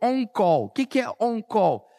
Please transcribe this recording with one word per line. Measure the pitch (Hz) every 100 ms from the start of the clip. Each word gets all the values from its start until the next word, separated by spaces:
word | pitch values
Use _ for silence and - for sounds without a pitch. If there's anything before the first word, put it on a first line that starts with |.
on | 240 262 226
call." | - 180 151 104
O |
que | - 254
que | 262
é | 240 -
on | 240 233
call? | - 220 180 113 _